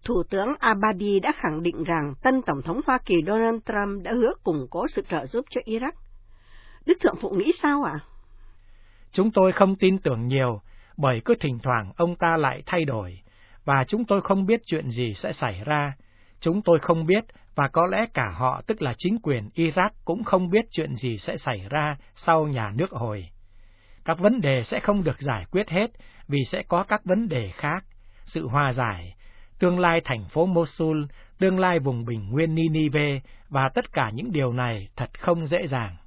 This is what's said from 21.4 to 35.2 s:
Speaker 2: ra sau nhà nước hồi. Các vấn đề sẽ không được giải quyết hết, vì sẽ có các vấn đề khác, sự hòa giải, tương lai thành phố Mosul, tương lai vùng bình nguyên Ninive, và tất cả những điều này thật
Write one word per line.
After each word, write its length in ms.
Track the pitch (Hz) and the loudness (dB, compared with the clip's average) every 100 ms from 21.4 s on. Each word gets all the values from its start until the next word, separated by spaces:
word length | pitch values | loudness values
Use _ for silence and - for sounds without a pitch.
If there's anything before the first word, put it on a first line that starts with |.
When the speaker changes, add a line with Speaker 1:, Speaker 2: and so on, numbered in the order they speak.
| - 107 98 | -4 -6 -4
Speaker 2:
ra 260 | 147 151 147 - | -2 -2 -6 -14
sau 320 | - - 160 151 | -4 2 4 2
nhà 260 | 131 104 | -2 -4
nước 160 | 107 185 | -2 -4
hồi. 380 | - 117 104 85 - - - - - _ - | -2 -6 -6 -10 -18 -20 -20 -20 -20 _ -10
Các 140 | - 165 | -4 2
vấn 220 | 196 254 | 2 4
đề 220 | 147 131 | 2 0
sẽ 180 | 110 240 | 0 -2
không 240 | - 208 | 0 2
được 160 | 160 - | 0 -2
giải 240 | 135 110 85 | -4 -4 -2
quyết 180 | 180 - | -2 0
hết, 220 | 170 220 - - - - | -2 -2 -6 -20 -20 -4
vì 100 | 143 127 | -2 0
sẽ 160 | - - | -4 -2
có 160 | 175 | -2
các 200 | 196 208 | 0 -2
vấn 240 | 185 185 226 | 0 0 0
đề 220 | 139 98 | -4 -4
khác, 340 | - 147 175 - - - - | -6 -4 -4 -8 -20 -20 -20
sự 240 | - 160 151 | -10 -6 0
hòa 240 | 135 139 | 2 2
giải, 420 | 123 120 90 87 - - - - - | 0 -2 -4 -10 -18 -20 -20 -20 0
tương 200 | 180 180 | 2 4
lai 220 | 175 165 | 4 2
thành 200 | - 117 92 | 0 -6 -2
phố 160 | 151 180 | 0 2
Mosul, 580 | 170 160 - 160 156 147 - - - | 2 0 -2 0 0 -4 -10 -20 0
tương 200 | 190 185 | 2 4
lai 200 | 185 170 | 4 2
vùng 260 | 139 123 | 0 -2
bình 260 | 117 113 98 | -4 -6 -2
nguyên 240 | 131 160 | 0 2
Ninive, 680 | 160 165 156 151 147 147 139 - - - | 2 2 2 2 2 0 -2 -8 -20 -4
và 200 | 139 135 | 0 2
tất 180 | - - | 0 -2
cả 180 | 156 117 | -2 -2
những 180 | 110 170 | -2 -4
điều 200 | 156 131 | -2 0
này 360 | 123 123 110 101 - | 0 -2 -4 -10 -8
thật 240 | 123 - | -10 -4